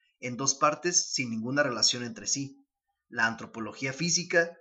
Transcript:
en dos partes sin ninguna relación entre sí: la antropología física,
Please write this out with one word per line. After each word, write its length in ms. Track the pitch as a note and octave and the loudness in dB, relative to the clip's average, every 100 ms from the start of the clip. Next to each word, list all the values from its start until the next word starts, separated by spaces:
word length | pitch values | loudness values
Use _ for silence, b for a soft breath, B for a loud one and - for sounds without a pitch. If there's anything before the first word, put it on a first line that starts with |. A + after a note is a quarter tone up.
| _ _ | _ _
en 160 | B2+ A#2+ | -8 -4
dos 180 | C#3 | -4
partes 580 | - D3+ D3+ F3 E3+ - | 2 2 2 0 0 0
sin 180 | - B2 | -4 -2
ninguna 340 | A2+ A#2+ C#3+ | -2 -2 2
relación 400 | C#3 A2+ - B2 | 2 4 2 2
entre 240 | A#2+ A2 G2 | -4 -6 -4
sí: 360 | C#3 C3+ - _ _ _ _ _ | -2 -4 -10 _ _ _ _ _
la 180 | A#2 A2+ | 0 2
antropología 680 | A2+ A2+ A2+ G#2+ - C3+ | 0 -8 -8 -8 -4 -4
física, 640 | C3 E3+ F3+ E3+ E3+ E3+ - | -2 0 0 4 4 4 -2